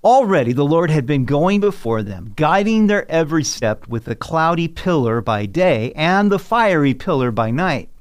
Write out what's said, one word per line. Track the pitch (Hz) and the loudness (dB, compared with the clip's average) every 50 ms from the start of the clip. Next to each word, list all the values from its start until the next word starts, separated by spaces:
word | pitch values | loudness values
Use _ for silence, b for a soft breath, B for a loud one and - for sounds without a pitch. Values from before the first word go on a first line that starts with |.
| - | 4
Already | 214 247 269 262 202 196 160 123 117 | 6 4 4 4 4 2 2 2 0
the | 127 131 143 | 0 0 2
Lord | 143 160 165 175 160 | 2 2 2 2 2
had | 156 151 123 | 0 0 0
been | 123 147 139 127 | 0 0 0 0
going | 110 139 143 160 185 202 202 | 0 0 2 2 2 2 2
before | 196 202 190 - - 113 113 110 | 0 0 -2 -2 -4 -4 -2 -2
them, | 107 101 98 85 87 110 - | -4 -6 -8 -12 -12 -12 -4
guiding | - 151 151 175 196 202 214 220 220 214 | -2 0 2 2 2 2 2 2 2 2
their | 202 208 202 - - | 2 2 0 -2 -2
every | 160 165 165 143 160 160 | -2 -2 0 0 0 -2
step | 143 - - - 120 110 107 - - - | -2 -2 -4 -2 -2 -2 -2 -4 -6 -8
with | 117 113 - | -8 -8 -6
the | - 117 | -8 -10
cloudy | - - - 160 160 160 165 175 165 170 165 | -8 -8 -6 -2 0 0 0 0 0 -2 -4
pillar | - - - 185 175 151 123 113 113 120 | -6 -4 -2 0 0 2 2 0 0 -2
by | - 120 110 104 104 | -2 -2 -2 -2 -4
day | 104 98 165 185 185 143 110 110 135 - | -4 -2 0 2 2 2 0 -2 -6 -4
and | 151 156 170 185 196 208 202 | -2 0 0 2 2 2 2
the | 202 190 | 0 0
fiery | - - 220 240 226 208 180 156 143 139 127 | -2 -2 0 2 2 2 2 2 2 2 0
pillar | - - 196 165 135 127 123 | -2 -2 -2 0 0 0 0
by | 110 110 113 110 | 0 -2 -2 -2
night. | 117 147 185 185 147 110 82 - - - | -2 -2 -2 -2 -2 -4 -8 -12 -20 -20